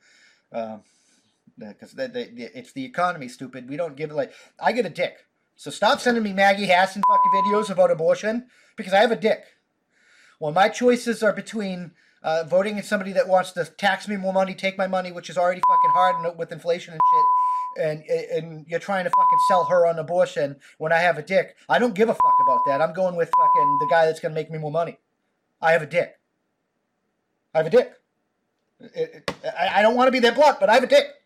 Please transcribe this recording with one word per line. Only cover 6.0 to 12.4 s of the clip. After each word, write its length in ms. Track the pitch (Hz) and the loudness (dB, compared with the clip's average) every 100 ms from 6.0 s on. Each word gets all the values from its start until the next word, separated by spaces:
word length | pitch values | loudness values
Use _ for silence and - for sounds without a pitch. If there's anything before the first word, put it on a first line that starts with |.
sending 220 | 247 233 | 0 0
me 100 | 208 | -2
Maggie 340 | 190 196 196 196 | 2 2 4 2
Hassan 360 | 180 190 208 202 | 2 2 0 2
fucking 360 | 202 - 196 | 4 4 2
videos 260 | 202 208 208 | 2 0 0
about 220 | 180 180 | 2 2
abortion, 560 | 165 165 180 208 233 - _ _ - | 2 0 0 -2 -4 -8 _ _ -16
because 180 | 190 | 0
I 60 | 196 | 2
have 100 | 233 | 4
a 60 | 214 | 2
dick. 280 | 208 - - _ _ _ _ _ _ _ _ - | 0 -2 -6 _ _ _ _ _ _ _ _ -10
Well, 120 | 151 | -4
my 160 | 165 214 | 2 2
choices 540 | - 247 240 240 220 | 2 2 2 0 -2
are 100 | 214 | 0
between, 600 | 190 - 220 202 180 170 - _ _ | -2 -6 -8 -8 -8 -12 -18 _ _
uh, 220 | - 160 | -4 -4